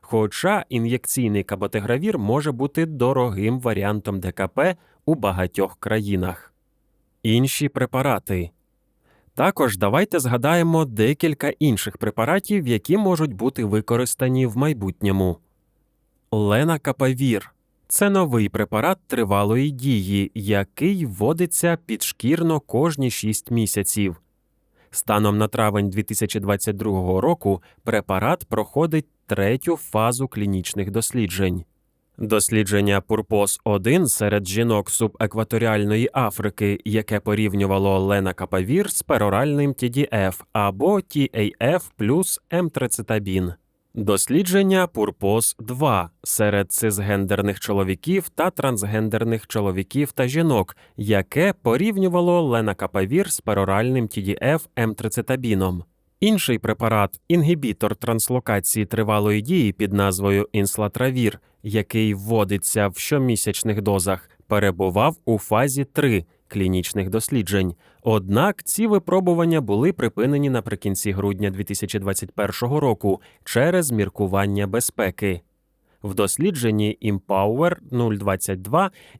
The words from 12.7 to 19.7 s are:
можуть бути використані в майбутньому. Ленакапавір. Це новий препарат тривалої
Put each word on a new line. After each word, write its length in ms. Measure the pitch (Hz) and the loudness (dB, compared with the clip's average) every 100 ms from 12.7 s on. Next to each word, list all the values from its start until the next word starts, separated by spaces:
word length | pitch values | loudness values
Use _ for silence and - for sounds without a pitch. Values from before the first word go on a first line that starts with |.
| 110 - 190 | 0 2 2
можуть 380 | 196 170 156 | 2 2 0
бути 300 | 98 120 - | -2 -4 -2
використані 800 | 107 107 - 117 123 - 127 127 127 | 0 0 0 0 0 -2 0 2 0
в 100 | 110 | 0
майбутньому. 800 | 147 131 98 - 101 95 92 85 _ _ _ _ _ _ _ _ - | 0 0 -4 -2 0 2 2 0 _ _ _ _ _ _ _ _ -4
Ленакапавір. 1200 | 107 104 107 156 156 - - 131 127 135 104 - _ _ _ - | 0 2 2 2 0 -2 -2 0 0 0 0 -4 _ _ _ -4
Це 220 | - 202 | 0 2
новий 380 | 196 165 120 101 | 2 2 2 2
препарат 500 | - 104 104 165 185 - | 0 -2 0 0 0 -4
тривалої 640 | 120 104 101 104 120 147 | -2 2 2 2 2 0